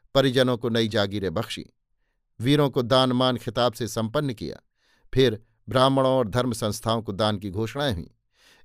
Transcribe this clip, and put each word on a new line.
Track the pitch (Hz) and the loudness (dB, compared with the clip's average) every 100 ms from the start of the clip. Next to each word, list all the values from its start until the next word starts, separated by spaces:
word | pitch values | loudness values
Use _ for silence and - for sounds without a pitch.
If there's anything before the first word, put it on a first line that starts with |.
| _ | _
परिजनों | 139 135 127 127 120 | 2 4 4 2 0
को | 120 | -2
नई | 113 113 | 0 0
जागीरें | 113 101 101 95 | 0 0 -2 -4
बख्शी, | 82 117 - - _ _ _ _ _ _ - | -4 -6 -10 -14 _ _ _ _ _ _ -4
वीरों | 113 147 139 | 2 2 2
को | 135 | 0
दान | 120 131 127 | 2 4 4
मान | 123 127 120 | 2 0 0
खिताब | - 117 120 | -4 0 0
से | - 110 | -2 -6
संपन्न | 117 110 143 147 | -4 -4 -4 -4
किया। | 113 71 - _ _ _ _ _ | -6 -12 -12 _ _ _ _ _
फिर | 131 131 104 _ _ - | 2 2 0 _ _ -4
ब्राह्मणों | 123 131 135 131 | 2 4 4 2
और | 131 113 | 2 0
धर्म | 123 127 | -2 -2
संस्थाओं | 110 110 101 117 113 | -2 -4 -4 -2 -2
को | 110 | -4
दान | 98 107 104 | -2 -2 -2
की | 101 | -6
घोषणाएं | 92 113 139 143 | -6 -6 -4 -4
हुईं। | 95 - _ _ _ _ _ | -4 -8 _ _ _ _ _